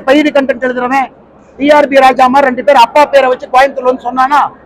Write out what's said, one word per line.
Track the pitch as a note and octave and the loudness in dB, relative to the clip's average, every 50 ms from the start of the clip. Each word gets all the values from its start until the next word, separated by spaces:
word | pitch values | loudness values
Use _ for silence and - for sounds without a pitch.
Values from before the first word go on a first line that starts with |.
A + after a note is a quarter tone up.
| D4+ | 2
பெய்டு | C4 C4+ D4+ D4 D4+ C#4+ | 0 0 0 0 0 0
கண்டென்ட் | C#4+ C#4 C4 B3+ A#3+ C4 | -2 -2 -2 -6 -6 -6
எழுதுறவன் | B3+ B3 B3+ B3 B3 C4+ C4+ B3+ A#3 - _ _ _ _ _ _ _ _ - | -6 -6 -6 -6 -4 -4 -4 -4 -6 -10 _ _ _ _ _ _ _ _ -6
டி | C4+ D4 D4+ | 0 2 2
ஆர் | D4 D4 C4 | 2 2 2
பி | C#4 C4+ C4 | 2 2 2
ராஜா | C4 B3+ C4 B3+ B3+ B3+ | 2 2 2 0 2 2
மாதிரி | C#4+ C#4 C4 | 2 0 0
ரெண்டு | B3+ B3+ - | -2 -2 -2
பேர் | C#4+ C#4 B3 A#3 | 0 2 2 2
அப்பா | A#3 - D4+ D4 C#4 C#4 | 2 2 0 0 2 2
பேரை | C#4 C4+ B3+ B3+ | 0 0 0 -2
வச்சு | B3+ - - - | -4 -6 -2 0
கோயம்புத்தூர்ல | B3+ C4+ C#4 C4+ C4+ B3 B3+ | 0 0 0 -2 -4 -4 -4
வந்து | B3+ B3+ - | -4 -4 -8
சொன்னானா | A#3+ B3+ C4 C4 C4+ D4 C#4 G#3 - - - - | -8 -4 -2 -2 0 0 -2 -2 -2 -6 -14 -20